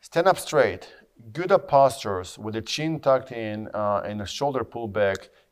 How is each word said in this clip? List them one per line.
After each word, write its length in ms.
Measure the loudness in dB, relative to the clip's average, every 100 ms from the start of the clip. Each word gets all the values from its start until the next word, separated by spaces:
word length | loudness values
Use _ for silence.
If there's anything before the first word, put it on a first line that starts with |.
Stand 260 | -4 2 2
up 120 | 2
straight. 540 | 2 2 2 0 -12 -20 _ _ -16
Good 200 | -8 2
up 160 | 2 4
postures 680 | 6 6 4 -6 -6 -6 -10
with 160 | -8
the 80 | -6
chin 360 | -6 -6 -4 -2
tucked 320 | 2 2 0
in, 380 | -8 -8 -8 -8
uh, 300 | -4 0 0
and 160 | -2 -8
the 60 | -8
shoulder 380 | -4 -2 -2
pulled 280 | -6 -8 -6
back 360 | 0 0 0 -8 _ _